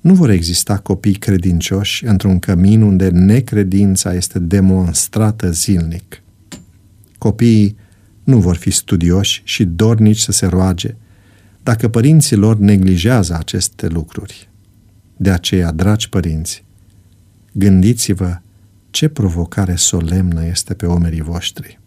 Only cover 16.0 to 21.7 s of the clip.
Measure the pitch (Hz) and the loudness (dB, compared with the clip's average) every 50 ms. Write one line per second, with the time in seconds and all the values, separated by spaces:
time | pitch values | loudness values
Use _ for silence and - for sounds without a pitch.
16 | - - - 98 82 85 80 78 82 - - - _ _ _ _ _ _ _ _ | -4 -4 -4 -4 -4 -2 -4 -6 -6 -8 -12 -14 _ _ _ _ _ _ _ _
17 | _ _ _ _ _ _ _ _ _ _ _ 101 98 104 95 92 92 104 120 113 | _ _ _ _ _ _ _ _ _ _ _ 0 2 4 4 6 4 4 2 0
18 | - - 104 90 95 90 87 90 _ - _ _ _ _ _ _ _ _ _ - | -2 -4 -4 -4 -2 -4 -6 -8 _ -20 _ _ _ _ _ _ _ _ _ -2
19 | - 156 151 - 113 95 82 85 85 85 - - 101 90 90 87 - - - 90 | -2 -2 -2 -2 -2 -2 -2 -2 -6 -6 -4 -4 -4 -2 -2 -2 -2 -2 -2 -2
20 | 85 80 85 92 92 90 85 82 80 82 87 - - - - - - 85 87 87 | -4 -2 -2 0 0 0 -2 -2 -4 -4 -6 -6 -6 -8 -8 -6 -4 -2 0 0
21 | 85 85 80 82 78 76 85 85 - - - - - - | 0 -2 -2 -6 -6 -6 -8 -8 -8 -10 -12 -14 -20 -20